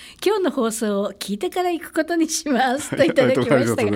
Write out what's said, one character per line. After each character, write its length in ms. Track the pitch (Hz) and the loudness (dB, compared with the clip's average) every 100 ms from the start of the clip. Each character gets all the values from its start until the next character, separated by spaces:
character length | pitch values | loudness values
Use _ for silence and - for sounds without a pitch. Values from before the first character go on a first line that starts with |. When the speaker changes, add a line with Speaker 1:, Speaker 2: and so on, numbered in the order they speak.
| - - | -20 -4
Speaker 1:
今 120 | 349 415 | 0 0
日 80 | |
の 60 | 349 | 0
放 200 | - 226 | 0 -2
送 320 | 220 214 196 | -2 -2 -2
を 100 | 202 | -2
聞 220 | 196 - | -6 -8
い 40 | 208 | -4
て 120 | 359 | -4
か 120 | 370 | -2
ら 80 | 359 | -2
行 120 | 330 | -2
く 100 | - | -4
こ 100 | 330 | -4
と 140 | 320 339 | -2 0
に 120 | 320 | 0
し 200 | - 302 | -2 -2
ま 300 | 240 254 269 | 0 0 -2
す。 160 | - | -4
Speaker 2:
は 100 | - | 0
い、 20 | - | 2
Speaker 1:
と 60 | |
い 20 | |
た 120 | - 247 | 4 2
だ 60 | |
き 40 | 131 | 2
ま 60 | |
し 40 | 123 | 4
た 20 | |
が、 60 | 135 | 4
Speaker 2:
あ 20 | |
り 60 | 117 | 2
が 0 | |
と 60 | |
う 40 | 110 | 0
ご 60 | |
ざ 60 | |
い 20 | 104 | 0